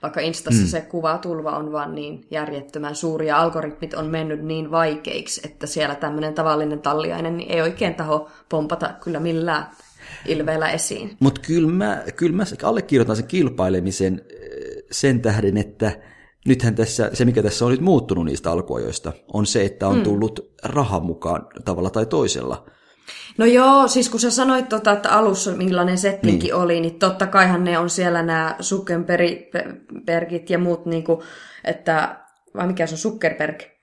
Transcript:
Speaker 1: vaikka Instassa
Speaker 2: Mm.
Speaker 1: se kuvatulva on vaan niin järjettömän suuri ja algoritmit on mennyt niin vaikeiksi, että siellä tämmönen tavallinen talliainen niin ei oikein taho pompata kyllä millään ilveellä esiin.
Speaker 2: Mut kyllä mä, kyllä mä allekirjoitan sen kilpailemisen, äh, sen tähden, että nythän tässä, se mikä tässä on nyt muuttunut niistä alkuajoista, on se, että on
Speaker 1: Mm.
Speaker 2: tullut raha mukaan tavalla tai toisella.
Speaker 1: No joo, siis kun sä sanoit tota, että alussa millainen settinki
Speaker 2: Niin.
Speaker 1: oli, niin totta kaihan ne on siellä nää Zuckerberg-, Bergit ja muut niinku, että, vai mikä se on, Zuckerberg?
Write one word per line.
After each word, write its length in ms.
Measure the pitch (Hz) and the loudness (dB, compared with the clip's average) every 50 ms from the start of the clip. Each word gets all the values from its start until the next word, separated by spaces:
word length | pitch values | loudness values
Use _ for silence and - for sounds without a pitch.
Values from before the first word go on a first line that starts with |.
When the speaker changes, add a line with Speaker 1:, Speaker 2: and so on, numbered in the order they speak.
Speaker 1:
vaikka 180 | - 151 156 165 | -8 -6 -4 -4
Instassa 400 | 147 165 165 - - - 120 110 | -4 -4 -4 -6 -2 2 4 4
Speaker 2:
Mm. 60 | 98 | 4
Speaker 1:
se 140 | - - 165 | 2 0 -4
kuvatulva 760 | 156 - - 170 160 156 160 170 - 180 165 156 156 156 151 | -6 -6 -8 -4 -2 -2 -2 -2 -4 -6 -6 -4 -4 -4 -4
on 140 | 151 151 151 | -4 -6 -6
vaan 240 | 151 151 147 156 156 | -6 -6 -6 -6 -8
niin 300 | 151 147 147 156 139 - _ | -10 -10 -12 -12 -16 -14 _
järjettömän 640 | 160 156 151 151 147 139 139 - - 151 151 147 151 | -6 -6 -6 -6 -8 -10 -12 -10 -10 -8 -8 -8 -8
suuri 320 | 156 - 165 156 156 156 | -4 -4 -4 -4 -2 -2
ja 140 | 156 147 156 | 2 2 2
algoritmit 520 | 165 170 165 165 156 151 147 - 165 160 - | 2 2 0 -4 -6 -6 -8 -10 -10 -8 -6
on 120 | - 156 | -6 -4
mennyt 340 | 156 165 160 156 156 151 151 156 | -4 -4 -4 -2 -4 -6 -6 -6
niin 280 | 156 160 160 156 147 | -6 -6 -6 -6 -2
vaikeiksi, 680 | 160 165 165 156 151 151 - - - 160 - - - - - | 0 0 2 0 -2 -4 -6 -6 -8 -8 -6 -8 -10 -10 -10
että 220 | 156 - - - | -14 -12 -10 -10
siellä 280 | 147 - 160 151 143 143 | -6 -2 -2 -2 -2 -2
tämmönen 380 | 143 - 147 151 151 156 156 151 | -4 -6 -6 -4 -4 -4 -4 -2
tavallinen 480 | 165 156 160 151 151 156 151 151 147 | -2 0 2 2 2 0 -2 -4 -2
talliainen 560 | - 143 147 151 160 170 170 170 165 165 170 | -2 -2 -2 0 -2 -2 -4 -4 -4 -4 -4
niin 140 | 170 - - | -6 -4 -2
ei 100 | 170 165 | 0 0
oikein 340 | 160 165 170 - 208 180 165 | 2 0 0 -2 -2 -2 -2
taho 340 | - 160 156 151 156 151 - - - _ _ | -4 -2 0 0 -2 -2 -6 -18 -20 _ _
pompata 440 | 165 156 151 151 170 165 170 - - - - | -2 -2 0 -2 -4 -4 -4 -6 -6 -8 -8
kyllä 160 | 175 165 147 | -6 -4 -2
millään 480 | 160 170 165 160 165 170 156 151 151 - - - - - _ - - - - - - | -2 -2 -2 -2 0 -2 -2 -4 -4 -8 -16 -20 -20 -20 _ -20 -20 -20 -20 -12 -4
ilveellä 440 | - 160 156 151 156 160 156 160 165 | -4 -2 -2 0 -2 0 0 0 0
esiin. 460 | 160 160 - - - 104 - 202 - _ | 0 -2 -4 -6 -6 -8 -10 -12 0 _
Speaker 2:
Mut 200 | 135 139 - - | 4 4 4 2
kyllä 320 | - - 160 170 160 156 | -4 0 2 2 2 2
mä, 320 | 170 185 208 214 - 151 - - - | 2 0 0 -2 -2 -4 -6 -10 -4
kyllä 200 | - 165 170 165 | -2 0 0 2
mä 80 | 190 202 - - - - | 0 -2 -2 -4 -2 -2
allekirjoitan 520 | - 226 214 - - 143 127 113 - 107 | 0 0 0 0 2 4 4 4 4 0
sen 120 | 110 117 | -2 -2
kilpailemisen, 840 | - 175 185 156 117 - - 92 92 95 92 87 98 95 - 95 92 92 - - - | -2 2 2 2 2 2 0 0 2 2 0 0 -2 0 0 0 0 0 -2 -6 -14
äh, 60 | - - - - - - - - - - - _ | -20 -18 -16 -14 -12 -12 -12 -12 -12 -14 -14 _
sen 300 | - - - 139 127 117 | -6 0 2 2 2 4
tähden, 360 | 113 110 104 107 104 98 95 | 2 2 2 2 2 2 2
että 340 | 107 101 - - - 110 104 - - - - - - - _ _ _ _ | 2 0 -2 -2 -2 -2 -2 -2 -6 -16 -20 -20 -20 -20 _ _ _ _
nythän 300 | 131 131 127 120 117 104 | 2 2 4 4 0 2
tässä, 340 | 113 110 110 - - 110 - - | 2 0 0 2 0 0 0 2
se 120 | - 123 | 2 2
mikä 180 | 123 117 110 104 | 4 4 4 2
tässä 220 | 104 - - 117 | 2 0 2 2
on 60 | 123 | 2
nyt 100 | 127 131 | 2 2
muuttunut 440 | 170 190 185 127 - - 95 87 82 | 4 4 4 4 4 0 -2 -2 0
niistä 260 | 78 67 - - 82 | -2 -4 -4 -2 -2
alkuajoista, 640 | 85 87 - - 65 60 57 53 - - - 80 76 - _ - - | -2 -2 -2 -4 -4 -4 -4 -4 -6 -6 -8 -10 -12 -12 _ -6 -2
on 120 | 104 104 | -2 0
se, 200 | - - 117 98 | 2 2 2 2
että 220 | 98 - - 101 | 0 -2 -2 0
on 100 | 95 - | 2 2
Speaker 1:
Mm. 60 | 240 202 | 4 4
Speaker 2:
tullut 500 | 107 101 101 110 110 - - - _ _ _ - | 2 2 2 0 -2 -2 -8 -14 _ _ _ -10
raha 360 | 107 - 147 135 101 98 87 | -4 0 0 0 0 0 -2
mukaan 480 | 80 87 82 - - 82 87 80 - - - - - | -2 -4 -6 -4 -2 -2 -2 -4 -4 -12 -20 -8 -6
tavalla 240 | 104 90 85 90 95 | -4 -2 -2 -2 -2
tai 160 | - 113 110 | 0 -2 -2
toisella. 600 | 113 - 156 123 - - 64 62 64 - - - - _ _ _ _ _ _ _ - - - - - - | 0 0 0 0 0 -2 -4 -4 -6 -8 -8 -10 -20 _ _ _ _ _ _ _ -20 -18 -18 -18 -10 0
Speaker 1:
No 80 | - 220 | 4 6
joo, 420 | 233 240 247 262 269 269 277 269 | 8 8 8 8 8 8 8 6
siis 220 | 254 - 262 240 - | 6 4 2 2 2
kun 100 | - 226 | 0 0
sä 120 | 233 240 | 0 0
sanoit 380 | 226 254 254 269 262 262 254 - | 2 2 2 4 4 2 0 0
tota, 220 | 220 214 208 214 | -4 0 2 2
että 180 | 208 202 202 - | 2 2 2 2
alussa 420 | - 214 226 208 190 185 - 202 | 4 4 4 4 2 0 -2 -4
millainen 460 | 180 - 185 190 185 180 175 180 180 | -2 0 0 2 2 2 2 2 2
settinki 480 | 185 190 196 196 196 - 175 - 170 165 | 2 2 0 0 2 2 2 4 4 2
Speaker 2:
Niin. 80 | - - | 0 0
Speaker 1:
oli, 260 | 180 180 175 170 170 | 2 2 2 2 2
niin 180 | 165 165 165 - | 0 -2 0 2
totta 280 | 196 190 185 - 196 | 0 0 2 0 -2
kaihan 360 | 190 - 196 185 180 180 175 180 | 2 4 4 4 6 4 2 2
ne 140 | 175 175 | 2 2
on 120 | 165 170 175 | 0 0 0
siellä 340 | - 190 180 175 175 170 165 | 0 0 0 2 2 0 0
nää 320 | 165 160 160 160 160 - - | 0 0 0 0 -2 -4 -6
Zuckerberg-, 880 | 180 - 196 190 190 - 170 165 170 - 175 170 175 170 - - - - - - - - - - - - - - - | -4 -4 -4 -4 -2 -2 -2 -2 0 0 2 4 4 2 2 -4 -12 -6 -6 -6 -6 -6 -12 -16 -18 -16 -16 -10 -4
Bergit 440 | - 165 165 170 165 175 165 165 - | -2 0 0 -2 -2 -6 -8 -2 -2
ja 100 | 180 170 | 0 0
muut 260 | 180 175 170 165 - | 2 0 0 -2 -2
niinku, 380 | 170 165 165 160 - 165 165 - - - - - - - - - | -4 -4 -2 0 0 -2 -2 -2 -16 -20 -20 -20 -20 -20 -8 -6
että, 560 | - - - - - 160 156 156 - - - - - _ _ _ - - | -6 -6 -2 -2 0 2 2 0 -2 -4 -14 -20 -20 _ _ _ -12 -6
vai 120 | 202 180 | -4 -2
mikä 200 | 180 185 185 165 | -2 0 -2 -2
se 60 | 156 160 | -4 -4
on, 40 | 160 | -4
Zuckerberg? 600 | - 220 214 - - 160 151 - 151 156 156 - - - _ _ | -4 -4 -4 0 -2 -2 0 -2 -6 -6 -6 -10 -18 -20 _ _